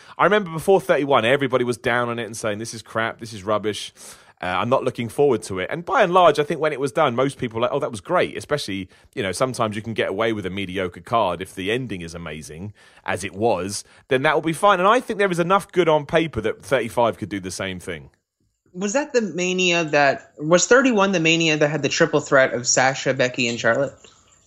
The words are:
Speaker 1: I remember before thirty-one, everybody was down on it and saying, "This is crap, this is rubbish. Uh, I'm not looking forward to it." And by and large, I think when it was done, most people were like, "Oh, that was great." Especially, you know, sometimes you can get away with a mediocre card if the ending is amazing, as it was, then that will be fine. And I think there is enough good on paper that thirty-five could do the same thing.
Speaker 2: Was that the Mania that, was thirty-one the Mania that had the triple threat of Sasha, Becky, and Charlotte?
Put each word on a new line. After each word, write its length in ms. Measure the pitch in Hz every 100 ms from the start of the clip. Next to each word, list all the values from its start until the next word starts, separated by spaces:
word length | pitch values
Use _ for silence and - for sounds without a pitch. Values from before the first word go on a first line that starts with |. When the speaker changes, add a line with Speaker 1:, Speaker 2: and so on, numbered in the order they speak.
| - -
Speaker 1:
I 60 |
remember 260 | 165 214 175
before 280 | 160 196 190
thirty-one, 460 | 185 151 143 127
everybody 380 | 113 139 131 123
was 140 | 123 120
down 320 | 123 120 120
on 100 | 117
it 60 |
and 120 | 107 117
saying, 220 | 110 104
"This 160 | 113
is 80 | 113
crap, 360 | - 113 113 -
this 140 | 113
is 80 | 107
rubbish. 480 | 98 107 107 101 - - - - - _
Uh, 60 |
I'm 240 | 90 92 113
not 140 | 127
looking 260 | 127 - 113
forward 320 | - 143 113
to 160 | - 92
it." 100 | 92
And 120 | 156
by 200 | - 254
and 100 | 185
large, 240 | 185 170 147
I 60 |
think 160 | 147 156
when 140 | 156
it 60 | 131
was 120 | 139
done, 240 | 165 143
most 240 | 120 139 -
people 160 | 123 113
were 60 |
like, 80 | 123
"Oh, 60 | 143
that 100 | 139
was 120 | 107
great." 360 | - 175 87 -
Especially, 500 | - 147 - 98 90 _ _
you 80 | 135
know, 80 | 98
sometimes 440 | 92 127 123 110
you 60 | 107
can 140 | 113
get 140 | 101 85
away 220 | 98 113
with 140 | 107
a 60 | 90
mediocre 500 | 98 92 95 92 90
card 400 | - 117 95 85
if 140 | 92
the 160 | 95 92
ending 300 | 123 123 92
is 120 | 82
amazing, 600 | 85 82 78 76 78 104 - _ _
as 200 | - 95
it 100 | 101
was, 500 | 95 117 90 98 104 - - -
then 120 | 131
that 140 | 156
will 80 | 160
be 100 | 160
fine. 240 | 151 208 185
And 100 | 190
I 120 | 254
think 180 | - 190
there 140 | 196
is 80 | 170
enough 320 | 170 196 -
good 180 | 180 160
on 160 | 151
paper 340 | 143 170 165 113
that 200 | 104 -
thirty-five 560 | - 131 113 123 113 95
could 120 | 95
do 100 | 101
the 100 | 92
same 300 | - 95 90
thing. 320 | 95 80 67 _ _ _ _ _ _
Speaker 2:
Was 200 | 180 202
that 180 | 269 294
the 100 | 240
Mania 640 | 202 165 180 185 180 170
that, 480 | 156 147 139 123 - -
was 300 | 151 175 -
thirty-one 440 | 254 262 208 196
the 80 | 180
Mania 380 | 160 165 165 151
that 100 | 147
had 120 | 151
the 80 | 135
triple 300 | - 156 147
threat 340 | - 139 131
of 140 | 123 120
Sasha, 440 | 135 131 135 143
Becky, 320 | 131 127 135 120
and 120 | 117
Charlotte? 340 | 117 123 139 - - _ _ _